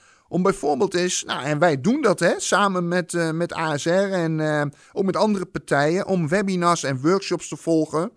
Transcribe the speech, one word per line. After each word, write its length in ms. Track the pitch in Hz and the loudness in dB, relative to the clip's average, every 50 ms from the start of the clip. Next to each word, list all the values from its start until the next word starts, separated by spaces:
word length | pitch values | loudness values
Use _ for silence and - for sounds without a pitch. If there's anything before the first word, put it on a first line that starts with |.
| _ _ _ _ _ _ | _ _ _ _ _ _
om 140 | - 170 180 | -4 0 0
bijvoorbeeld 520 | 196 185 - - 294 294 254 208 185 - | 0 0 0 0 -2 0 0 0 -2 0
eens, 300 | 180 180 180 - - - | -2 -2 -2 -2 -4 -6
nou, 200 | - - 165 127 | -6 -6 -6 -4
en 140 | 147 151 147 | -4 0 2
wij 220 | 170 175 147 131 | 2 2 2 2
doen 220 | 123 185 254 311 285 | 2 0 0 2 2
dat, 180 | 208 170 - | 2 2 2
hè, 140 | 175 180 254 | 2 0 0
samen 520 | 403 - - - 185 202 196 185 180 175 170 | 0 -2 0 2 2 2 2 2 0 -2 0
met, 260 | 175 180 170 - - | -2 -2 -2 -2 -2
eh, 160 | 175 170 160 | -2 -2 -2
met 260 | 156 165 170 170 - | -2 -2 -4 -4 -4
A 200 | - 165 160 156 | -4 -4 -2 -2
S 80 | 139 - | -2 0
R 280 | 165 170 190 202 196 190 | 2 2 2 2 2 0
en, 280 | 180 165 160 160 156 | -2 0 0 0 0
eh, 220 | 156 151 151 147 147 147 - _ - _ - | 0 0 0 0 -2 -2 -6 _ -20 _ -4
ook 120 | - 196 | -2 0
met 120 | 190 170 | 0 2
andere 280 | 160 196 214 208 196 - | 2 2 2 2 0 -4
partijen, 640 | - - 156 - - 156 143 143 151 170 190 - | -6 -8 -10 -4 0 0 2 2 2 2 0 0
om 220 | - 190 185 165 139 | 0 0 0 0 0
webinars 540 | 175 208 208 196 190 180 175 175 170 160 - | 0 0 0 0 -2 0 2 2 2 2 0
en 180 | 139 139 127 | -4 -4 0
workshops 480 | 131 160 185 196 - - 185 160 - - | 2 2 2 2 0 -2 -4 -4 -4 -8
te 80 | 165 | -12
volgen 560 | 147 - 165 165 160 156 156 - 156 175 247 - | -8 -2 0 2 2 2 0 0 -2 -2 -2 -6